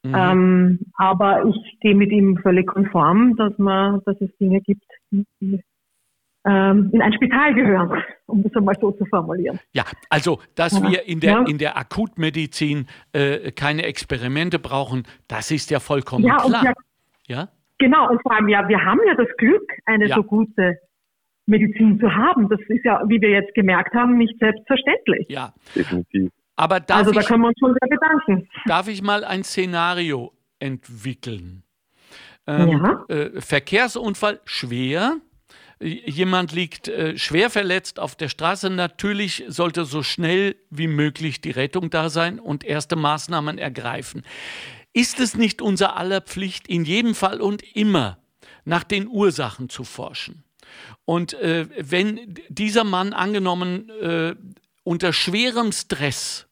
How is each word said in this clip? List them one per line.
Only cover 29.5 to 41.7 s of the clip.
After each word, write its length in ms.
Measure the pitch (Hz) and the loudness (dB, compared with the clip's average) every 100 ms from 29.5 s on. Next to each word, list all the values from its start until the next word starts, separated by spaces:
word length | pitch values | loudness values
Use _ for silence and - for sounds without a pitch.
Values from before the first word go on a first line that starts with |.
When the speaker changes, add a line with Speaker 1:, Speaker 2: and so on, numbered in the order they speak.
| - 185 175 170 180 170 135 120 _ _ _ | -4 -2 -2 -2 -2 -2 -4 -8 _ _ _
Speaker 1:
entwickeln? 1040 | 139 127 - 117 117 123 123 107 87 92 _ _ _ _ _ - - _ - | -8 -8 -14 -12 -12 -10 -12 -12 -14 -20 _ _ _ _ _ -20 -20 _ -4
Ähm, 220 | 147 170 | 2 4
Speaker 2:
Ja. 360 | 151 190 370 - | 4 2 0 -4
Speaker 1:
äh, 320 | 151 147 135 | -6 -4 -8
Verkehrsunfall, 1000 | - 143 139 202 247 240 226 202 208 - - | -2 -2 0 0 0 -2 -8 -2 -4 -4 -10
schwer. 720 | - 127 120 127 156 226 320 _ _ _ _ _ _ | -10 -8 -4 -4 -2 -2 -4 _ _ _ _ _ _
J-, 280 | 160 160 - | -10 -10 -10
jemand 460 | 147 185 185 170 | -4 0 0 -2
liegt, 340 | 165 175 - - | -6 -6 -8 -10
äh, 300 | - 160 156 | -6 -6 -6
schwer 320 | - 165 233 | -2 0 2
verletzt 480 | 220 196 185 - - | 0 -2 -4 -4 -12
auf 160 | 156 - | -12 -8
der 140 | 151 | -10
Straße. 400 | - 160 190 190 | -4 -4 -2 -4
Natürlich 720 | 185 175 - 202 202 202 - - | -4 -6 -4 -6 -4 -4 -8 -10
sollte 360 | 165 175 165 156 | -4 -4 -2 -6
so 160 | 151 | -6
schnell 540 | 131 - 165 185 196 - _ | -6 -4 -2 0 -2 -6 _
wie 160 | 147 165 | -6 -4
möglich 540 | 147 151 - 160 127 | 0 -2 -2 -8 -8
die 100 | 156 | -8
Rettung 380 | 127 139 | -6 -4